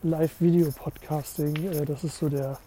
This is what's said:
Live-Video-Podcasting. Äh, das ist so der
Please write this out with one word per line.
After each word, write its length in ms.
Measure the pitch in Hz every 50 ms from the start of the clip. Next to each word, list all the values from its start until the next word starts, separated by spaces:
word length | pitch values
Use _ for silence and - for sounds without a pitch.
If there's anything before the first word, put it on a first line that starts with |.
| -
Live-Video-Podcasting. 1500 | 165 165 156 160 156 - - 170 175 170 175 170 151 135 - - 156 - - - - 151 151 135 - - - 151 147 151 151 160 196
Äh, 140 | 175 151 147
das 180 | 143 147 131 -
ist 140 | 160 - -
so 120 | - 151
der 280 | 143 143 135 135 139 - -